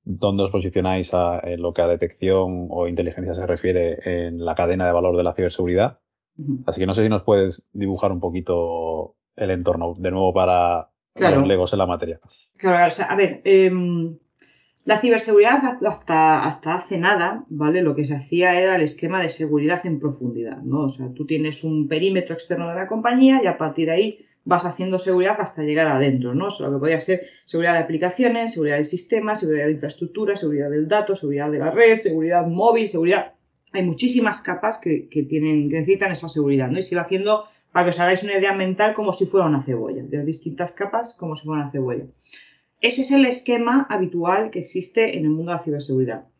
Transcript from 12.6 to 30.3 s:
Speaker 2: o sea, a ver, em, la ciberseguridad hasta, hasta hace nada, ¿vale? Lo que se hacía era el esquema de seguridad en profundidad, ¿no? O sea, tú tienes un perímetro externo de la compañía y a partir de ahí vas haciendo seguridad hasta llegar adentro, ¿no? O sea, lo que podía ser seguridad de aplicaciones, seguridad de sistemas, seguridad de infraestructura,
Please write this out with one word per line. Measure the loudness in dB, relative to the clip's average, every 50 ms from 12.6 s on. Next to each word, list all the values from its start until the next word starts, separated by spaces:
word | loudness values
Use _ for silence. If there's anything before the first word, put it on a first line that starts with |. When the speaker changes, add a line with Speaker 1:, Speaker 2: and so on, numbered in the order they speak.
| 0 2 4 6 4
Speaker 2:
o | 4
sea, | 2 -2 -4
a | -2 2
ver, | 2 2 0 0 -2 _
em, | 6 6 8 6 6 4 0 0 -2 -2 -2 -4 -4 -8 -14 _ _ _ _ _ _ _ _ _ _ _ _ _
la | -6 -4 -2
ciberseguridad | 2 2 2 0 2 4 6 6 8 6 4 4 2 -2 -4 -2 -4
hasta, | -4 -4 -4 -4 0 2 4 6 6 4 4 2
hasta | -4 -6 -6 -6 -6 -6
hace | -6 -6 -6 -4
nada, | 0 2 2 2 2 0 -2 -4 -6 -10
¿vale? | -12 -6 -2 0 2 2 2
Lo | 2 2 0
que | 0 -2
se | -2 -4
hacía | -6 -4 -2 0 2 2 4 4 4
era | 2 2 2
el | 2
esquema | 0 0 -2 -6 -6 -4 -2 -2
de | -2 -4
seguridad | -4 -4 -2 0 0 2 2 0 0 0 -2
en | -4 -4 -2
profundidad, | -2 -4 -6 -4 -8 -8 -6 -6 -8 -8 -10 -10
¿no? | -6 -4 -2 0 -2
O | -2
sea, | -4 -6 -10 -10 -8
tú | -10 -6
tienes | -4 -2 -2 -2 -4 -6 -6 -6
un | -2 -2 -2 0
perímetro | 0 0 0 0 2 0 0 -2 -4 -10
externo | -10 -6 -6 -4 -4 -4
de | -6 -6
la | -6 -6
compañía | -4 -6 -2 0 0 4 6 8 8 8 6
y | 4
a | 0 0
partir | -2 -4 -4 -2 -2 0
de | 2 2
ahí | 2 0 0 -4 -10 -20 _ _ _ _
vas | 0 0 0 0
haciendo | -4 -6 -6 -4 -4 -2 -2
seguridad | 0 2 2 2 2 2 0 -2
hasta | -4 -6 -6 -4 -2
llegar | 0 2 2 2
adentro, | 2 2 2 2 2 2 0 -2 -2 -2
¿no? | -2 -2
O | -4
sea, | -6 -6 -6
lo | -4 -4
que | -2
podía | 0 0 0 0
ser | 0 -2 -2 -2 -2 -12 -20 _ _
seguridad | -6 -4 0 0 2 2
de | 0
aplicaciones, | 0 -2 -2 -2 -2 -2 0 2 2 2 2 0 -2 -4 -2
seguridad | -2 -2 0 0
de | 0 -2
sistemas, | -2 -4 -8 -2 -2 -2 0 0 -2 -4 -2
seguridad | -2 -2 0 0 0
de | 0
infraestructura, | -2 -2 -6 -10 -8 -8 -10 -8 -6 -4 -2 -2